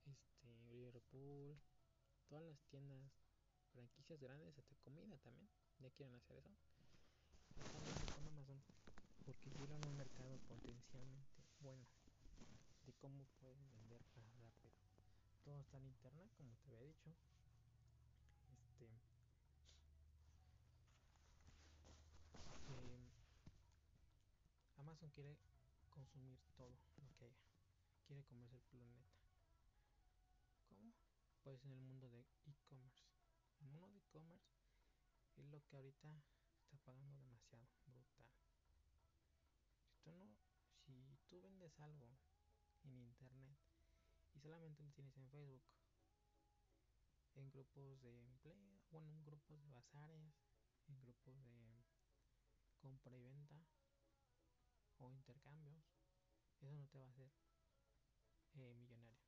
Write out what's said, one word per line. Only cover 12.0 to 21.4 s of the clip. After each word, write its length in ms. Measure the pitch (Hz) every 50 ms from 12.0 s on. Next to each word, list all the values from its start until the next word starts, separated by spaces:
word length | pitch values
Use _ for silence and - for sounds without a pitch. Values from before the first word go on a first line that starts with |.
| - - - - - - - - - - - - - - - - -
de 80 | - 123
cómo 320 | - - 139 139 139 135 135 - -
pueden 320 | 139 131 127 139 139 135
vender 340 | 127 113 110 113 117 120 - - -
más 160 | 123 113 110 117 120 117 117 117 -
rápido. 140 | - - - - - - - - - - - - - - - - -
Todo 160 | 143 143 143
está 180 | 139 139 - 135
en 80 | 135
internet, 460 | 135 131 120 113 127 135 156 180 220 - -
como 180 | 156 123 113 113
te 100 | - 143
había 120 | 117 113
dicho. 340 | 120 147 156 - - 156 165 - - - - - - - - - - - - - - - - - - - - - - - - - - -
Este, 360 | 127 123 - - - - - 113 113 117 - - - - - - - - - - - - - - - - - - - - - - - - - - - - - - - - - - - - - - - - - - - - - - - -